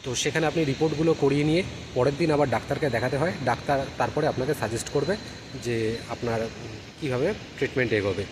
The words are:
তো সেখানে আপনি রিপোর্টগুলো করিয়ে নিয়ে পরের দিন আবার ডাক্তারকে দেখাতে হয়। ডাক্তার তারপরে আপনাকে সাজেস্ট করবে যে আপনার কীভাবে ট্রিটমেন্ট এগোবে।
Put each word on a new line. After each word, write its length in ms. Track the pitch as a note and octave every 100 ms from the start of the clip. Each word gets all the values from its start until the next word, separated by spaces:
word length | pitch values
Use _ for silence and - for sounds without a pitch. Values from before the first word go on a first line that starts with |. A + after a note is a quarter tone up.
তো 120 | C3+ A#2+
সেখানে 320 | D3+ D#3+ D#3
আপনি 160 | E3
রিপোর্টগুলো 500 | D3+ B2+ D#3+ D3 E3
করিয়ে 300 | D#3 C#3 C#3+
নিয়ে 200 | D3 D#3+ F#3+ - -
পরের 200 | B2+ B2+ C#3+
দিন 140 | E3
আবার 180 | D3 C#3+
ডাক্তারকে 400 | A2+ - C#3 D3
দেখাতে 280 | A2+ B2+ C#3
হয়। 140 | E3 F#3+ B2+
ডাক্তার 400 | A#2 - C#3 C3+ -
তারপরে 300 | A#2+ D3 D3+
আপনাকে 260 | A2+ C3
সাজেস্ট 360 | D3+ A2 A2+ -
করবে 260 | C#3+ C#3 G#3 - - - C3
যে 340 | A#2 A#2 A2 A#2 -
আপনার 300 | A#2 A#2 A2+ A2+ - A2+ A2 - -
কীভাবে 320 | D3+ B2 D#3+ G#3 - -
ট্রিটমেন্ট 360 | C3 C3+ B2
এগোবে। 300 | G#2+ G2 F#2+ G2